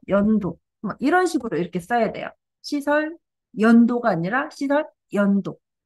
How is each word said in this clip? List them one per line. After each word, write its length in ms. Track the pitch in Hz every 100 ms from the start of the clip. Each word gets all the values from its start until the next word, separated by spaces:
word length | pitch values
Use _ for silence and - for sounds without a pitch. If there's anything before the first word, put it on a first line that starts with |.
| -
연도, 500 | 202 208 214 170 - _ _
뭐 120 | 208 -
이런 260 | 262 359
식으로 320 | 359 330 233 -
이렇게 220 | 175 220
써야 320 | - 240 220
돼요. 180 | - - - _ _
시설 560 | - 294 285 294 311 330 _ _ _ -
연도가 500 | 226 233 240 240 233
아니라 400 | 165 175 254 302
시설 340 | - 277 285 302 _ _
연도. 460 | 202 202 202 160 - _ _